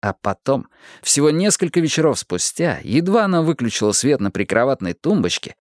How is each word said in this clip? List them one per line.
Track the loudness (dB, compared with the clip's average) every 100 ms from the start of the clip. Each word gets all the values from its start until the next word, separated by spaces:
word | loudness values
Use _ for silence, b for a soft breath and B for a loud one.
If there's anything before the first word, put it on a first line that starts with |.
А | -4
потом, | -4 -4 -4 -2 -4 -4 B B B
всего | -2 2 2
несколько | 2 0 0 0 0
вечеров | 0 2 2 0
спустя, | -4 -4 -4 -2 -2 -2
едва | 0 0 2 2
она | 2 2
выключила | 0 0 -2 0 0
свет | 2 0 0
на | 0
прикроватной | -4 0 2 2 0 -4
тумбочке | -4 -2 0 0 -4 -10 -18